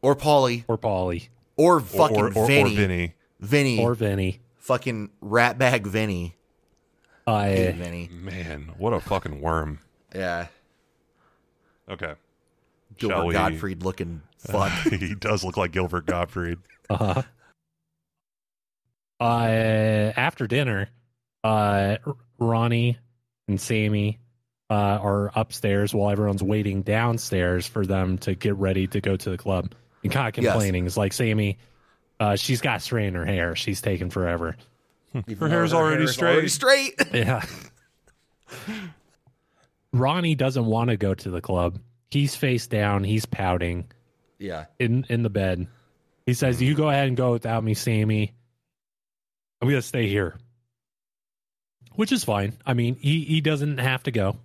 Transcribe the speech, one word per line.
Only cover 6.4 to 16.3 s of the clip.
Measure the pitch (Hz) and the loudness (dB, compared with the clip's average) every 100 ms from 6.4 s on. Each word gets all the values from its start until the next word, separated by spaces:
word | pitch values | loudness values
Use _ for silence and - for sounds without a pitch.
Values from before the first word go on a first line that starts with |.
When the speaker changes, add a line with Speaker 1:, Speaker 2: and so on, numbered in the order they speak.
| _ _ _ _ _ _ _ _ - | _ _ _ _ _ _ _ _ -2
Speaker 2:
I | 107 101 | 0 2
Speaker 1:
Hey, | 95 92 | 2 0
Vinny. | 85 87 87 85 | -2 -8 -10 -12
Speaker 3:
Man, | 87 92 92 82 73 73 - | -12 -12 -10 -10 -10 -14 -4
what | 104 | -2
a | 107 | -2
fucking | - 95 - 73 | -2 -4 -4 -6
worm. | 78 82 76 73 _ _ _ | -2 -2 -2 -8 _ _ _
Speaker 1:
Yeah. | 92 92 85 85 _ _ _ _ _ _ _ _ _ _ _ _ _ - | -8 -6 -6 -8 _ _ _ _ _ _ _ _ _ _ _ _ _ -18
Speaker 3:
Okay. | 95 85 76 _ _ _ _ _ _ _ 101 | -12 -12 -12 _ _ _ _ _ _ _ -6
Speaker 1:
Gilbert | 110 90 | -2 0
Speaker 3:
Shall | 85 | 0
we | |
Speaker 1:
Gottfried | 92 95 80 98 87 | 0 0 -2 -8 -6
looking | 90 92 85 82 - _ | -6 -6 -8 -10 -16 _
fuck. | - 104 98 | -6 -2 -2
Speaker 3:
<laughs> | 85 160 | 0 -2
He | 98 90 | -2 -4
does | 98 110 104 | -6 -2 -2
look | 95 90 | -2 -2
like | 90 | -2
Gilbert | 82 90 90 78 | 0 -2 -2 -4
Gottfried. | 87 87 | -4 -4